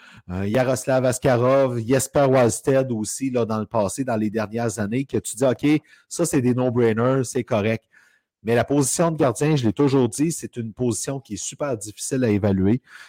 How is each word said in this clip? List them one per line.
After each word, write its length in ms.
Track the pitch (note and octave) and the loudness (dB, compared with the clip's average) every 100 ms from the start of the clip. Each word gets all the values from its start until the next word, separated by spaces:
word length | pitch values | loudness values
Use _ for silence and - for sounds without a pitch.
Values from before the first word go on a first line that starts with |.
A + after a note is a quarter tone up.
| - - - | -20 -20 -10
un 160 | F2+ G2 | -6 -2
Yaroslav 580 | B2 B2+ C3 - C3 | 0 0 0 0 0
Askarov, 720 | B2+ A#2 C#3 A#2+ B2 C#3 C3 A#2+ A2+ | 2 0 2 2 4 4 2 -2 0
Jesper 420 | C3 - D3 C#3 | 0 0 2 4
Wallstedt 600 | C3 A#2 - - C3+ B2+ | 4 4 2 0 0 0
aussi, 380 | A2 G#2+ - C3+ | -4 -6 -6 -4
là, 140 | B2 | -2
dans 160 | A2 A2 | -2 -4
le 60 | G#2 | -2
passé, 400 | A#2 G2 - B2+ | -2 0 -2 -4
dans 100 | A2 | -2
les 140 | G#2+ | -2
dernières 500 | A2 G#2 A2+ A#2 A2 | -2 -4 -4 -4 -4
années, 240 | G#2 B2 | -4 -4
que 140 | C#3 A2 | -2 -4
tu 180 | - G#2+ | -4 0
dis, « 80 | C3 | 0
OK, 220 | A#2 D3 D3+ - _ _ | 2 2 0 -2 _ _
ça, 180 | - E3 | -4 -2
c'est 160 | D3 | 0
des 120 | B2 | 2
no-brainers, 720 | B2 B2+ A#2+ A#2 A2 B2 C3+ B2 | 2 0 2 2 2 2 0 -2
c'est 180 | C3 | -4
correct. » 400 | A2+ A2+ G#2+ A2 _ _ _ _ _ _ | -2 0 0 -2 _ _ _ _ _ _
Mais 120 | G2+ A#2 | 0 0
la 80 | |
position 480 | - C#3+ C3+ - E3+ | 2 0 0 0 0
de 60 | D#3 | 2
gardien, 400 | C#3+ A2+ D3 D3+ | 0 0 0 2
je 80 | A2+ | 0
l'ai 80 | |
toujours 340 | - C#3+ C3+ A#2 | 2 2 4 2
dit, 240 | - D#3+ | 0 -2
c'est 240 | - A#2 B2 | -4 -10 -10
une 160 | A2+ | -10
position 480 | G2+ B2 G#2+ - C3+ | -4 -4 -2 -6 -10
qui 140 | - | -10
est 100 | G2+ | -10
super 320 | - - C#3+ A2+ | -10 -8 -6 -6
difficile 480 | G#2+ - - C3+ | -8 -12 -6 0
à 60 | A#2+ | 2
évaluer. 520 | G#2 G#2 F#2+ F#2+ B2+ - - | 2 2 2 2 0 -2 -20